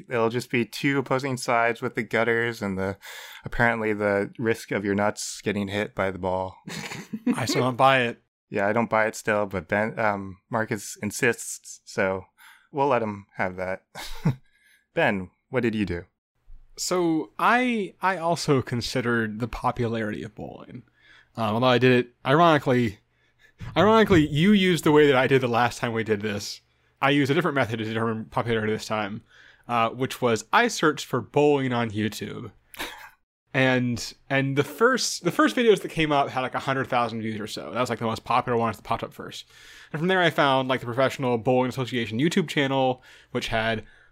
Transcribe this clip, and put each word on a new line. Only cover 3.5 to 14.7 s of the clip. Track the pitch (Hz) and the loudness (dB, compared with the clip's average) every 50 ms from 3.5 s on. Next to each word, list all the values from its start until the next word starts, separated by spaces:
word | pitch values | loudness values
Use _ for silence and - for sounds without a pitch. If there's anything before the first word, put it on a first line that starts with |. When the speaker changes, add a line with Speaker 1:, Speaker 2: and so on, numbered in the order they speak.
| - - 120 120 117 117 110 110 107 | 0 2 2 2 2 0 0 -2 0
Speaker 1:
the | 104 104 104 101 101 101 - - - | 0 0 2 2 0 0 -2 -6 -4
risk | 113 113 113 - - - | -2 -2 -2 -2 -4 -6
of | 139 107 98 | -6 -4 -2
your | 101 98 | 0 0
nuts | 101 104 104 - - - - - - | 2 0 0 -2 -4 -8 -10 -12 -8
getting | - 110 98 101 101 98 | -6 -4 -4 -4 -4 -4
hit | 101 104 104 - - | -4 -4 -4 -4 -4
by | - 95 98 | -4 -4 -4
the | 92 92 | -4 -4
ball. | 90 92 92 92 95 95 - - _ 190 175 170 - - - | -4 -4 -2 -2 -4 -6 -8 -14 _ -14 -12 -12 -12 -12 -14
<laughs> | - 196 - - 220 - 247 - - | -14 -12 -14 -14 -6 -4 -4 -2 -2
Speaker 2:
I | 123 | -2
still | - - - | -2 -2 0
don't | 123 127 123 113 | 0 0 2 2
buy | 135 135 135 131 | 4 4 4 4
it. | 120 117 117 - _ _ _ _ _ _ | 2 0 -4 -8 _ _ _ _ _ _
Speaker 1:
Yeah, | 104 104 98 101 | -4 -2 0 0
I | 107 | 0
don't | 117 117 104 | 0 0 2
buy | 110 110 107 | 2 2 2
it | 110 107 | 0 -2
still, | - - - 107 104 104 | -4 -2 -2 0 0 0
but | 98 98 95 90 - | -2 -4 -6 -4 -2
Ben, | 104 101 107 113 - - | -2 -2 0 -2 -2 -2
um, | 113 107 101 98 98 95 92 - _ _ | 0 0 0 -2 -6 -10 -14 -18 _ _
Marcus | 127 113 110 107 117 104 - - - - | -4 -4 -4 -4 -6 -6 -8 -12 -12 -10
insists, | - 104 - - - 120 113 - - - - - - - - - _ | -8 -8 -4 0 0 0 0 -2 -6 -12 -14 -14 -16 -18 -20 -20 _
so | - - - 101 95 95 95 92 - _ _ - - - _ _ _ - | -10 -4 -2 0 0 -2 -4 -6 -12 _ _ -20 -20 -20 _ _ _ -4
we'll | 147 139 143 | -2 0 2
let | 131 120 | 2 0
him | 113 107 104 101 98 _ _ - | 0 -2 -6 -8 -14 _ _ -6
have | 107 95 92 | -6 -4 -4
that. | 90 92 90 95 - _ _ - - - - - - - | -6 -6 -6 -6 -8 _ _ -18 -16 -12 -10 -10 -4 -2
<laughs> | 160 131 - - _ _ _ _ _ | -2 -2 -2 -8 _ _ _ _ _